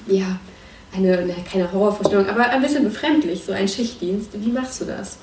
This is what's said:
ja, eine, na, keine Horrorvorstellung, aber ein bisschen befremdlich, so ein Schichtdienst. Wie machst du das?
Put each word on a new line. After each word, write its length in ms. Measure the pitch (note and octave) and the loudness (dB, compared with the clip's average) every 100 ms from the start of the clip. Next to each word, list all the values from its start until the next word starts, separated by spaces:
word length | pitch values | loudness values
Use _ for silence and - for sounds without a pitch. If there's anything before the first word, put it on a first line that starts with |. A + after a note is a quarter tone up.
| - | 0
ja, 320 | F#3+ F#3 F#3 - - - - - F#3+ | 0 0 -4 -8 -20 -20 -20 -8 0
eine, 280 | F#3 F3+ F3+ | 2 2 0
na, 80 | F3 F3+ | -4 -4
keine 200 | F#3+ F3 | -2 0
Horrorvorstellung, 560 | F#3+ G#3 G#3 G3+ G3+ G3 | 2 2 2 2 4 2
aber 220 | A3 A#3+ | 2 2
ein 120 | C4 | 2
bisschen 200 | C#4+ D4 | 2 2
befremdlich, 600 | A3 - D4+ D#4 A3 F#3 - | 0 0 2 2 2 -2 -4
so 60 | |
ein 160 | F#3+ G3 | -2 -2
Schichtdienst. 640 | - A3+ - F3 G3+ A3+ | -2 -4 -4 -4 -4 -4
Wie 160 | G#3 A3+ | -6 -2
machst 300 | B3+ B3+ - | -2 -4 -6
du 40 | - | -8
das? 320 | - G3 - | -8 -10 -14